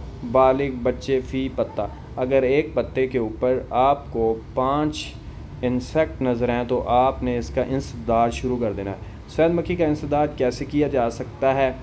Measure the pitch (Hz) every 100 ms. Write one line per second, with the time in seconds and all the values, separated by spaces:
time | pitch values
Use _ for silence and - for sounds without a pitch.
0 | - - 123 127 131 135 139 123 123 127
1 | - 131 127 131 131 127 113 - 101 -
2 | - - 127 135 127 143 156 123 101 131
3 | 131 127 110 - 127 127 - 120 135 143
4 | - 120 113 113 - 127 127 147 151 151
5 | - - - - - - 123 127 127 156
6 | 156 - 131 117 120 120 117 120 - 120
7 | 131 135 127 120 113 147 120 135 143 -
8 | 113 113 117 - 127 123 113 98 98 95
9 | - - - - 165 170 156 180 156 147
10 | 147 147 151 - 127 123 135 147 147 135
11 | 117 - 98 - 135 135 135 131